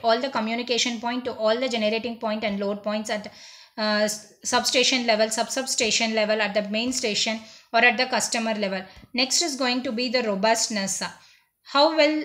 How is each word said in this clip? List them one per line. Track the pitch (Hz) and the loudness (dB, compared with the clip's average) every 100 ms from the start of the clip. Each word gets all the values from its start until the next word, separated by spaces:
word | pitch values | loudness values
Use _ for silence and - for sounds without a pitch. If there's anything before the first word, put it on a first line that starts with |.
all | 233 233 | 0 2
the | 269 | 0
communication | 240 220 233 240 233 247 233 | -2 -2 -4 -2 -2 -2 -4
point | 240 247 247 | -4 -4 -6
to | |
all | 214 220 233 | -2 0 0
the | 262 | 0
generating | 233 214 220 233 226 | 0 0 0 -4 -6
point | 220 214 220 | -4 -2 -2
and | 202 | -2
load | 202 202 | -4 -4
points | 214 214 214 | -4 -4 -4
at, | 214 208 - - - - - | -6 -8 -16 -20 -20 -16 -4
uh, | 214 208 | 0 2
s-, | 214 - - - - | 0 -2 -10 -10 -2
substation | 247 226 277 247 262 233 | 0 2 2 2 2 2
level, | 214 220 | 2 2
sub-substation | 233 214 269 254 - 220 214 226 220 | 0 -2 -2 -2 0 0 2 0 2
level, | 214 220 | 2 2
at | 202 | 0
the | 208 202 | 0 -2
main | 214 247 | -2 -2
station | 254 226 196 233 220 - - _ | -2 -2 0 -2 -4 -10 -20 _
or | 226 | 4
at | 240 226 | 6 4
the | 254 | 0
customer | 226 - 233 226 | 0 -2 -2 -2
level? | 214 196 190 190 - - | -2 -2 -4 -8 -18 -8
Next | - 254 - | -2 0 0
is | 339 262 | 0 0
going | 247 254 | 0 0
to | 254 | -2
be | 220 247 | -4 0
the | 247 | 0
robustness. | 220 196 220 226 - 208 190 - 180 - - _ _ _ - | 0 0 2 2 0 -2 -4 -4 -6 -10 -20 _ _ _ -2
How | 277 311 311 | 4 4 6
well | 302 311 | 4 2